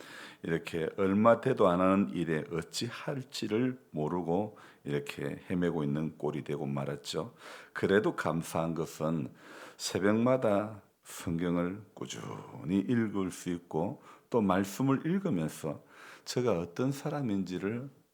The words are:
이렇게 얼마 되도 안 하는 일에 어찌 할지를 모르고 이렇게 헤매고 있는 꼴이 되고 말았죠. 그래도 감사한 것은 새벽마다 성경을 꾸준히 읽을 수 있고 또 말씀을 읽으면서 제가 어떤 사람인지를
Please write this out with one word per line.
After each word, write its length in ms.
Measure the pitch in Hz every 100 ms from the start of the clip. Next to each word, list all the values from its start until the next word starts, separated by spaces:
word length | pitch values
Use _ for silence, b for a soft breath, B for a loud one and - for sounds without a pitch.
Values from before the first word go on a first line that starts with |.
| B B B B
이렇게 460 | - 82 - 85 80 -
얼마 420 | 98 98 113 117
되도 280 | 131 127 98
안 120 | 87
하는 300 | 92 98 101
일에 340 | 87 82 78 -
어찌 340 | 82 80 - 117
할지를 920 | - - 139 131 - 104 107 127 127 -
모르고 680 | 78 76 87 82 87 107 - B B
이렇게 560 | - 71 71 - 71 76 -
헤매고 360 | 92 87 82
있는 340 | 71 73 80 -
꼴이 260 | 73 73
되고 220 | 71 73 73
말았죠. 680 | 69 69 71 - 87 117 - B B B
그래도 420 | - 98 98 165 -
감사한 580 | - 80 80 85 82
것은 560 | 82 80 - 78 82 62 - B B B B
새벽마다 1040 | - 101 95 110 120 131 123 101 107 107 - _
성경을 760 | - - - 82 87 87 87 98 110
꾸준히 840 | - - - 53 52 - - 76 98
읽을 500 | - 120 113 98 92
수 180 | - -
있고 520 | 87 - 78 90 139 B B B
또 120 | 120
말씀을 680 | 101 92 98 - 135 135 160
읽으면서 760 | 190 190 95 78 - 78 71 - B B B
제가 340 | - - 123 90
어떤 340 | 87 - 127
사람인지를 960 | 139 160 147 131 98 90 90 95 120 139 - _